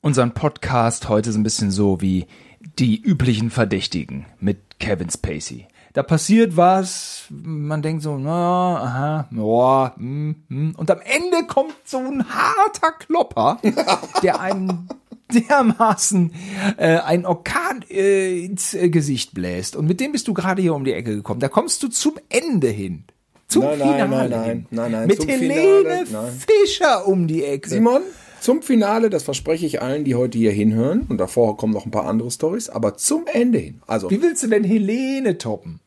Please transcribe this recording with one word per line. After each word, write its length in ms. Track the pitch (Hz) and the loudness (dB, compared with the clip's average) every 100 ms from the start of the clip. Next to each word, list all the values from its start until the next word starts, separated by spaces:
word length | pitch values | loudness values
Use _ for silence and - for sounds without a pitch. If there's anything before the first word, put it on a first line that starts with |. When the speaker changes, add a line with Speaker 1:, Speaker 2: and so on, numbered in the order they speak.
Speaker 1:
unseren 320 | 151 131 120 | 2 2 2
Podcast 760 | - 151 - - 127 117 - - | 0 -2 -2 -4 0 0 -2 0
heute 220 | 107 110 | 0 2
so 60 | 107 | 0
ein 40 | |
bisschen 260 | 107 - 104 | 0 0 0
so 320 | 95 101 92 | 2 2 2
wie 240 | 95 92 87 - - _ - - | 0 0 -2 -14 -20 _ -18 -2
die 240 | 123 107 | 0 2
üblichen 480 | - 165 127 107 113 | 2 2 2 2 0
Verdächtigen 760 | - 107 95 - 87 69 67 - _ | 0 0 0 -2 -6 -6 -10 -12 _
mit 180 | 95 95 _ - | -4 -4 _ -10
Kevin 300 | 107 95 87 | -4 -4 -4
Spacey. 560 | - - 76 - 62 - _ _ | -6 -6 -8 -10 -14 -18 _ _
Da 100 | - | -4
passiert 520 | 135 160 - 220 226 165 | 0 0 4 4 6 6
was, 720 | 175 190 185 - - - - | 4 4 0 -8 -12 -14 -16
man 520 | 143 165 156 147 151 | -16 -10 -8 -4 -4
denkt 220 | 151 160 | -4 -4
so, 140 | 151 143 | -6 -6
na, 580 | 139 170 175 175 - 170 | -4 -2 0 2 0 0
aha, 500 | 123 127 143 156 143 | -4 -4 -2 -4 -4
boah, 600 | 117 107 117 123 135 127 - | -4 0 4 4 4 2 -4
hm, 380 | 120 143 151 151 _ | -8 -6 -6 -6 _
hm. 280 | 135 156 - | -4 -4 -4
Und 140 | 165 | -2
am 80 | 190 | -2
Ende 440 | - 277 349 349 330 | 0 -2 0 0 0
kommt 260 | - 311 294 - | -2 -2 -6 -8
so 120 | 262 | -6
ein 260 | 254 277 - | -4 -4 -4
harter 640 | - - 440 415 403 320 320 | 0 0 2 0 2 -2 -2
Klopper, 600 | - 330 - - 113 - 214 233 320 | -2 -2 0 0 0 2 0 0 0
<laughs> 320 | 190 - 370 | 0 0 0
der 160 | 190 - | 0 0
einen 480 | 185 196 190 175 180 - _ - _ | -2 -4 -2 -4 -8 -16 _ -20 _
dermaßen, 1000 | 240 233 285 233 226 226 196 - 202 170 165 190 196 196 - | 0 4 4 4 4 2 2 0 2 0 -2 -12 -4 -4 0
äh, 200 | 160 165 | 2 2
einen 260 | - 175 185 | 2 0 0
Orkan, 580 | 175 - 302 349 262 - | -4 -2 -4 -2 -6 -6
äh, 560 | 190 196 196 190 180 180 | 0 2 2 0 -4 -6
ins, 300 | 196 - 185 | -6 -6 0
äh, 140 | 180 | 2
Gesicht 440 | 165 143 127 - | 2 0 -2 -4
bläst. 420 | - 90 87 92 - | -6 -4 -4 -6 -2
Und 120 | 151 | 0
mit 120 | 185 | 0
dem 120 | 262 | -2
bist 160 | 285 - | -4 -2
du 60 | |
gerade 280 | 190 180 190 | -2 -2 0
hier 140 | 180 151 | 0 0
um 100 | 135 | -2
die 80 | |
Ecke 220 | - 117 107 | -4 -4 -6
gekommen. 240 | 101 110 | -4 -4
Da 100 | 135 | 0
kommst 320 | - 330 - | 0 0 -4
du 60 | 269 | -4
zum 260 | - 302 302 _ | -2 -2 -4 _
Ende 400 | 247 330 226 131 | -2 0 0 0
hin. 360 | 104 95 80 - _ _ _ _ | -2 -6 -8 -14 _ _ _ _
Zum 160 | - | 2
Speaker 2:
Nein, 160 | 139 147 | 2 2
nein, 100 | - | 2
Speaker 1:
Finale 360 | 143 135 131 127 | 2 2 0 0
Speaker 2:
nein, 140 | 117 | -2
Speaker 1:
hin. 220 | 113 117 113 | -2 -4 -6
Speaker 2:
nein, 220 | 113 120 | -6 -4
nein, 160 | 113 117 | -2 2
Speaker 1:
Mit 120 | 202 | 2
Speaker 2:
zum 100 | 302 | 2
Speaker 1:
Helene 760 | 269 269 294 370 392 - 359 339 | 0 0 2 6 6 4 0 -4
Speaker 2:
Finale, 0 | |
nein. 220 | - 247 | -6 -8
Speaker 1:
Fischer 760 | 127 - 427 403 - 339 220 196 | -8 2 4 4 4 2 2 2
um 200 | 190 165 | 2 2
die 160 | 160 | 0
Ecke. 260 | 143 139 - | -2 -4 -4
Speaker 2:
Simon, 320 | 208 226 254 381 - - - | 2 4 4 0 -14 -20 -6
zum 240 | - 320 | 0 0
Finale, 480 | - 247 202 220 226 | 2 2 2 2 2
das 100 | 202 | 0
verspreche 460 | - - - 165 165 | -4 -6 -2 -2 -2
ich 160 | 135 | -4
allen, 200 | 127 143 | -4 -2
die 120 | 143 123 | 0 0
heute 220 | 123 117 | 0 2
hier 140 | 110 | 2
hinhören, 540 | 104 107 110 127 185 - | 4 2 4 2 0 -2
und 100 | 110 | -2
davor 380 | 92 - 117 107 | 0 2 2 2
kommen 160 | 110 | -2
noch 120 | 107 104 | -2 -2
ein 60 | |
paar 160 | 104 80 | -4 -2
andere 240 | 110 120 | -2 -2
Storys, 380 | - 156 208 226 | -4 -2 -2 -6
aber 260 | - 226 - | -2 -2 -2
zum 280 | - 311 339 | -2 -2 -2
Ende 280 | 349 240 226 | 0 2 2
hin. 220 | 85 - - | -2 -14 -6
Also 240 | 113 - | -4 0
Speaker 1:
Wie 120 | 196 | 0
willst 200 | 339 - | 0 0
du 60 | 233 | 0
denn 160 | 214 | 2
Helene 720 | 202 220 196 233 262 269 254 180 | 2 0 0 -2 -2 -2 -2 -2
toppen? 420 | 120 107 - 165 | -4 -8 -8 -16